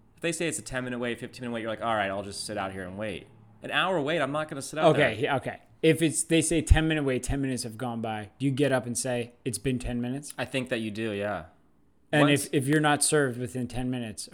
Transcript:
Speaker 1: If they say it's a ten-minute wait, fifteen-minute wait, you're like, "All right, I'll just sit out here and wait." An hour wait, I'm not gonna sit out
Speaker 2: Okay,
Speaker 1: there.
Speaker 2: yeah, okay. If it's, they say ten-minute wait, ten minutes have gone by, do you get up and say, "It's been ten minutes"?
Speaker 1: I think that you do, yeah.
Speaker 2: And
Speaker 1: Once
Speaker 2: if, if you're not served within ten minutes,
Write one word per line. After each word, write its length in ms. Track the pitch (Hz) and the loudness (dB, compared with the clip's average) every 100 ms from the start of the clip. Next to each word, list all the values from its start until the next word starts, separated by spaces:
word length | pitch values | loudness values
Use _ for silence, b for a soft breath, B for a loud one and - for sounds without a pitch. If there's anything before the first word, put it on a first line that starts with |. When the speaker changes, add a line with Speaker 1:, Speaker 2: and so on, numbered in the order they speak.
| _ - | _ -6
Speaker 1:
If 60 | |
they 100 | 170 | -4
say 160 | 165 165 | -2 -2
it's 120 | - | -4
a 40 | |
ten-minute 360 | - 131 127 120 | -6 -6 -4 -4
wait, 200 | 123 113 | -4 -4
fifteen-minute 320 | 123 - 123 | -8 -8 -6
wait, 80 | 117 | -4
you're 100 | 110 | -4
like, 100 | 110 | -2
"All 140 | 113 110 | 0 2
right, 140 | 98 | 0
I'll 140 | 98 | -2
just 220 | 98 98 - | -6 -8 -6
sit 140 | 104 | -4
out 140 | 98 | -4
here 100 | 95 | -6
and 120 | 90 95 | -8 -6
wait." 300 | 107 85 - - - - | -6 -6 -12 -20 -20 -14
An 80 | - | -4
hour 280 | 143 175 180 | 0 2 0
wait, 220 | 139 165 | 0 0
I'm 100 | 135 | 0
not 180 | 151 156 | -2 -4
gonna 120 | 139 | -8
sit 160 | 131 147 | -6 4
out 80 | 160 | 6
Speaker 2:
Okay, 240 | 147 131 107 | 6 4 2
Speaker 1:
there. 80 | |
Speaker 2:
yeah, 120 | 123 135 | 0 0
okay. 200 | 123 95 _ - | -2 -10 _ 2
If 180 | 160 156 | 4 6
it's, 220 | 160 143 | 4 2
they 180 | - 165 | 2 4
say 200 | 160 165 | 4 2
ten-minute 400 | 156 160 160 156 | 6 6 6 2
wait, 180 | 135 127 | 0 0
ten 180 | - 139 | -2 -2
minutes 220 | 135 123 | -2 -2
have 160 | 117 110 | -6 -6
gone 240 | 127 117 | -4 -4
by, 280 | 110 107 104 - | -4 -6 -8 -2
do 60 | 139 | 0
you 40 | |
get 200 | 135 143 | 2 4
up 160 | 131 117 | 2 0
and 100 | 117 | -4
say, 360 | 131 120 117 - 139 | -2 -2 -4 -6 -6
"It's 140 | 120 | -4
been 180 | 139 123 | -2 -2
ten 240 | - 120 | -2 -4
minutes"? 320 | 123 135 147 - | -4 -6 -8 -8
Speaker 1:
I 80 | |
think 260 | 123 135 127 | -4 -4 -2
that 100 | 120 | -4
you 100 | 110 | -4
do, 220 | 104 113 | -4 -4
yeah. 320 | 101 104 92 87 _ _ _ _ _ - | -2 -2 -4 -8 _ _ _ _ _ 0
Speaker 2:
And 120 | 151 147 | 4 6
Speaker 1:
Once 160 | 139 - | 4 2
Speaker 2:
if, 60 | 151 | -2
if 40 | 127 | 2
you're 120 | 156 | 2
not 240 | 151 147 | 4 2
served 360 | - 151 139 120 | 4 2 2 -2
within 280 | 123 127 123 | -6 -6 -4
ten 240 | 120 127 | -4 -4
minutes, 360 | 127 113 101 - | -4 -6 -10 -10